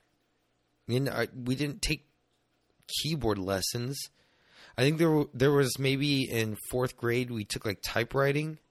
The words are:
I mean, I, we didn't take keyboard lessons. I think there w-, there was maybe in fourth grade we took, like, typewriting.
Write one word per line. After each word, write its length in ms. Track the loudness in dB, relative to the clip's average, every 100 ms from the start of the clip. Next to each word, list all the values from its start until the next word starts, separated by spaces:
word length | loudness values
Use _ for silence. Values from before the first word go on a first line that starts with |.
| _ _ _ _ _ _ _ _ -4
I 40 |
mean, 160 | -2 -2
I, 220 | -2 -4
we 220 | -4 -4 -2
didn't 260 | -2 -2
take 240 | -4 -4 _ _ _ _ _ _ _ _ -10 -6
keyboard 360 | -2 -2 0 0
lessons. 600 | 0 0 -2 -4 -6 -8 -12 _ _ _ _ -20 -12 0
I 40 |
think 160 | 2 4
there 100 | 4
w-, 220 | 4 2
there 180 | 2 4
was 280 | 6 4 2
maybe 500 | 0 2 2 2 2
in 280 | 0 0 -4 -4
fourth 280 | -2 -2 -2
grade 340 | 0 0 0
we 140 | -4 -4
took, 200 | -4 -4
like, 160 | -4
typewriting. 800 | -4 -2 0 0 2 0 -2 -8 _